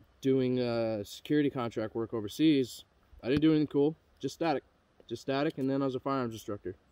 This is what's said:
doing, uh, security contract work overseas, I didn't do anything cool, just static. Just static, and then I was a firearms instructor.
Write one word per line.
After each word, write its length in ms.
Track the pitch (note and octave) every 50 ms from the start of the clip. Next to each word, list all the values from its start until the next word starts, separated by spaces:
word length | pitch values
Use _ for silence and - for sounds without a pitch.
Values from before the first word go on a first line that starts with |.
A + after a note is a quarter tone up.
| - _ _ -
doing, 380 | - C3 C3+ C3+ B2+ B2+ B2+ B2+
uh, 440 | B2 A#2+ A#2 A#2 A2+ A2+ A2+ G#2 G2+
security 460 | - - - - - D3 D3+ C#3+ C#3+
contract 440 | - C3+ A#2 A#2 - A#2 A2 A2 -
work 180 | A2+ A2+ -
overseas, 720 | - A2+ G#2 G#2 - - D3+ D#3+ D3+ C3+ B2+ A2+ - - - _ _ _ _ _ - -
I 60 | - A#2
didn't 140 | C#3 D3+
do 80 | D3+ D#3+
anything 180 | D#3 D3+ D3+ -
cool, 280 | - C#3+ C#3+ D#3 D#3+ _ _ _ _ -
just 160 | - C#3 -
static. 300 | - E3 E3 C#3+ A#2+ _ _ _ _ _ _ _ _ - -
Just 140 | A#2 -
static, 360 | - - C3+ C#3 D3 D#3+ - -
and 120 | C3 C3+
then 100 | C3+ C#3
I 60 | C#3
was 80 | C3+ B2+
a 60 | B2+
firearms 340 | - C#3 C#3 C3+ B2 A2+ A2+
instructor. 400 | A2 - - G#2 G#2 - F2+ F#2+ _ _ _